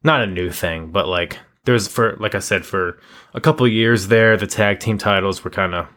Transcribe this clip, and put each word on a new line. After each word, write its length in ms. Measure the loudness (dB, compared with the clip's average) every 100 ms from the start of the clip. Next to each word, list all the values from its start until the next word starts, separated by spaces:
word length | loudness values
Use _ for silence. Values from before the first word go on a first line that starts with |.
Not 180 | 2 2
a 40 | 0
new 240 | -2 -6
thing, 420 | -4 -6 -6 -4
but, 160 | -2 0
like, 300 | -2 -4 -8 _ _
there's, 240 | 0 0 0
for, 280 | -2 -2 -2
like 180 | -4 -4
I 20 |
said, 260 | -2 -4
for 360 | -2 -4 -4 -6 _ -20 -14
a 60 | -2
couple 260 | 0 4 2
of 60 |
years 340 | 4 2 2 4
there, 300 | 4 6 4
the 100 | 0
tag 320 | 0 0 0
team 180 | -2 -2
titles 460 | 0 0 0 -4
were 80 | -8
kinda 380 | -4 -2 -2 -8